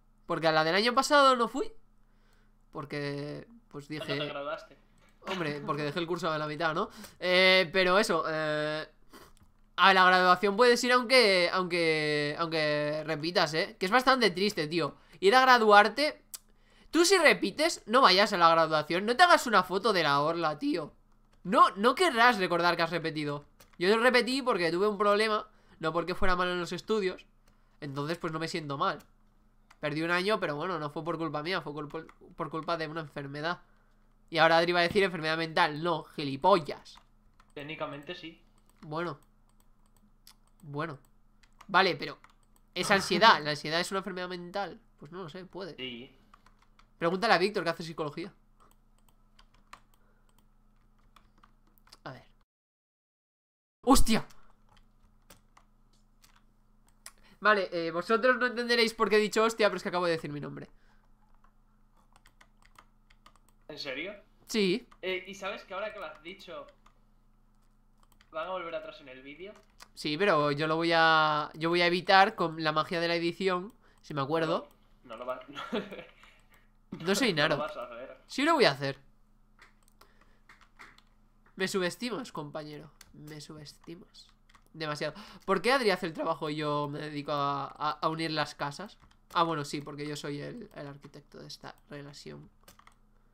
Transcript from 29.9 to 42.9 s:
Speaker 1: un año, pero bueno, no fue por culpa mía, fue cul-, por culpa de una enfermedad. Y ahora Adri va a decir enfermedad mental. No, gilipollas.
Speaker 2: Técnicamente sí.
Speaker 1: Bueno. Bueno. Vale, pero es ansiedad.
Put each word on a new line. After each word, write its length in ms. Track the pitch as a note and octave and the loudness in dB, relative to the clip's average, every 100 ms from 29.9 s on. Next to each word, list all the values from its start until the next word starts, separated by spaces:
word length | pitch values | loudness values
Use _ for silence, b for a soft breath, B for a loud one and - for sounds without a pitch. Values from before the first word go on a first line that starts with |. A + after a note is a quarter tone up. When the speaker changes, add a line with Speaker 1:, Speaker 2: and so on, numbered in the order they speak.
| D3+ | -4
Speaker 1:
un 80 | E3+ | -2
año, 280 | F3 F#3+ G#3+ | -2 0 -2
pero 160 | E3+ D3 | -4 -6
bueno, 240 | F3+ E3 | -6 -6
no 100 | D3 | -8
fue 140 | E3 | -8
por 140 | D#3+ D#3+ | -8 -6
culpa 260 | D#3+ D3 | -6 -6
mía, 180 | D#3+ F#3 | -6 -6
fue 120 | D3 | -6
cul-, 340 | D3 D3 D#3+ D3+ - - - | -10 -10 -12 -14 -20 -20 -12
por 140 | D#3+ | -10
culpa 280 | D#3+ F3 E3 | -8 -6 -6
de 100 | D3+ | -6
una 140 | E3 | -10
enfermedad. 600 | D3 D3 C#3 C#3+ D#3+ F3+ _ _ _ _ _ _ _ | -12 -12 -12 -8 -8 -8 _ _ _ _ _ _ _
Y 80 | D#3+ | 2
ahora 200 | D#3+ E3 | 4 6
Adri 140 | F3 | 4
va 80 | F3 | 2
a 40 | |
decir 200 | E3+ - | 2 2
enfermedad 340 | F#3+ F3 D#3 D#3+ | 0 -2 -4 -4
mental. 460 | E3 D#3+ E3 D3+ | -2 0 0 0
No, 220 | F3 E3+ - | -4 -4 -6
gilipollas. 920 | - C#3+ C3+ F3+ G3 C#3 - - - _ _ _ _ _ | -8 -8 0 4 4 2 -12 -18 -20 _ _ _ _ _
Speaker 2:
Técnicamente 600 | D3 C#3+ D#3 D3+ C#3+ D3 F3 | -14 -12 -8 -8 -8 -12 -14
sí. 260 | D#3+ E3+ _ _ _ _ | -16 -18 _ _ _ _
Speaker 1:
Bueno. 380 | D#3 D#3 E3+ C#3 _ _ _ _ _ _ _ _ _ _ - - _ _ | -10 -8 -8 -10 _ _ _ _ _ _ _ _ _ _ -20 -20 _ _
Bueno. 360 | D3+ C#3+ D#3+ C3+ _ _ _ _ _ - - | -14 -10 -10 -12 _ _ _ _ _ -20 0
Vale, 300 | F3+ F#3+ C#3+ | 2 2 0
pero 200 | D#3 - - _ _ _ _ | -8 -14 -20 _ _ _ _
es 160 | F3 | -6
ansiedad. 520 | F3 | 0